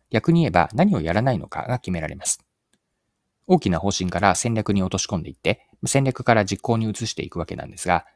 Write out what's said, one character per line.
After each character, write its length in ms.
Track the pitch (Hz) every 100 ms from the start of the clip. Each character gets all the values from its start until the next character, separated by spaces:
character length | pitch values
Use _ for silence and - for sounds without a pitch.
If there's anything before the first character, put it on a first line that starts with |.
| _
逆 200 | 110 -
に 120 | 170
言 60 | 147
え 20 |
ば 180 | 87 -
何 200 | 113 202
を 60 | 131
や 120 | 80
ら 100 | 95
な 100 | 131
い 60 | 104
の 100 | -
か 140 | 76
が 180 | - 123
決 100 | -
め 100 | 85
ら 60 | 78
れ 80 |
ま 100 | 76
す。 160 | - - _ _ _ _ _ _ _ _ _ _ -
大 120 | 175
き 120 | 98
な 80 | 82
方 120 | 98
針 200 | - 92
か 100 | 87
ら 140 | 101
戦 200 | 92 120
略 180 | 110 104
に 100 | 101
落 100 | 92
と 60 | 92
し 80 | -
込 120 | 90
ん 40 |
で 80 | 73
い 20 |
っ 40 | -
て、 300 | 85 - _ _
戦 200 | 131 139
略 200 | 135 -
か 100 | -
ら 100 | 110
実 180 | 98 98
行 160 | - 113
に 100 | 110
移 180 | 104 110
し 80 |
て 100 | -
い 60 | 69
く 80 | 85
わ 80 | 82
け 100 | -
な 80 |
ん 60 | 71
で 60 | -
す 120 | 87
が、 180 | 87 -